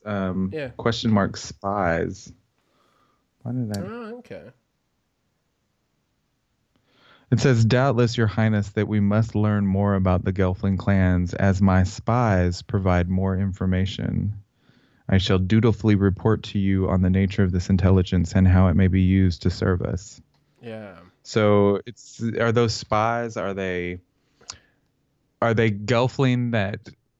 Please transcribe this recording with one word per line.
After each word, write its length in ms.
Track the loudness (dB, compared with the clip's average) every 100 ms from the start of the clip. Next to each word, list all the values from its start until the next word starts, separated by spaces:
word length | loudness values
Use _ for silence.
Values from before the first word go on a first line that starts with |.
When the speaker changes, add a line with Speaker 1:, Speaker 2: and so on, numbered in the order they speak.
| -8
Speaker 1:
um, 440 | -4 -2 -2 -4
Speaker 2:
Yeah. 160 | -6 -10
Speaker 1:
question 420 | -4 -4 -2 0
mark 240 | 2 0 -4
spies. 920 | -16 -10 -6 -2 0 -2 -4 -8 -18 -20 _ _ _ _ _ _ _ _ _ _
Why 100 | -10
did 240 | -6 -6 -6
I 40 |
Speaker 2:
Oh, 360 | -8 -12 -14 -16
okay. 340 | -16 -18 -18 _ _ _ _ _ _ _ _ _ _ _ _ _ _ _ _ _ _ _ _ _ _ _ _ _ _ _ -2
Speaker 1:
It 80 | 2
says, 240 | 4 4 4
"Doubtless, 520 | 4 2 2 0 2
Your 100 | -2
Highness, 420 | 0 0 0 -2
that 160 | -4 -2
we 120 | 0
must 340 | 2 2 0 0
learn 320 | 0 0 0
more 280 | 0 0 0
about 280 | 2 0
the 80 | -2
Gelfling 460 | -2 -2 -2 -2 -2
clans, 560 | 0 2 2 2 -2
as 280 | 0 0 2
my 220 | 4 4
spies 760 | 2 -2 -2 0 2 2 0 -2
provide 480 | -6 -2 0 0 0
more 260 | -2 -2 -2
information. 960 | -4 -2 -2 0 -2 -4 -4 -2 -4 -6 -16 _ _ _ _ _ 0
I 80 | 0
shall 220 | 2 0
dutifully 560 | 2 2 2 2 2 4
report 480 | 2 2 0 -2
to 160 | -4 -4
you 300 | 0 0 0
on 120 | 2
the 80 | 2
nature 340 | 2 0 0
of 80 | 0
this 180 | 0 0
intelligence 640 | 2 4 4 2 0 0
and 140 | 2 4
how 200 | 4 4
it 80 | 4
may 120 | 2
be 140 | 2
used 400 | 2 4 2 0
to 80 | -4
serve 320 | -2 -2 -2
us." 400 | -4 -8 -10 -20 _ _ _ _
Speaker 2:
Yeah. 340 | -16 -16 -16 -20 -20 _
Speaker 1:
So 580 | -6 0 4 4 4 2 -4
it's, 360 | -20 -20 -8 -6 -2
are 140 | 0
those 200 | 2 0
spies? 600 | -2 -2 0 0 -2 -6 -6
Are 180 | -6
they, 460 | -4 -4 -4 -6 -8 _ _ _ _ -20 -20 _ _ _ _ _ _ _ -4
are 120 | 0
they 160 | 2 0
Gelfling 800 | 0 -2 0 0 0 0 0 -2
that 340 | -2 -4 -8 -16 -20 _